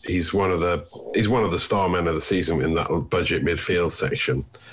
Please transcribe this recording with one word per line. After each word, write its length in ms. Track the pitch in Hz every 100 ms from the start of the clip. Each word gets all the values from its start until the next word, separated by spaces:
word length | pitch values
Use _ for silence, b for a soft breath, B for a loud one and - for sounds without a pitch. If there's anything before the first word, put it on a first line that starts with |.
He's 280 | - 90 82
one 160 | 98 95
of 100 | 87
the, 260 | 87 85 - - -
he's 140 | 107 104
one 140 | 123
of 80 | 101
the 80 | 85
star 300 | - 101 92
men 180 | 90 85
of 80 |
the 60 | 80
season 420 | - 95 80 78
in 120 | 78
that 140 | 82 - 80 -
budget 340 | 90 82 82
midfield 460 | 82 82 - 90 82
section. 540 | - 67 - - 64 - B B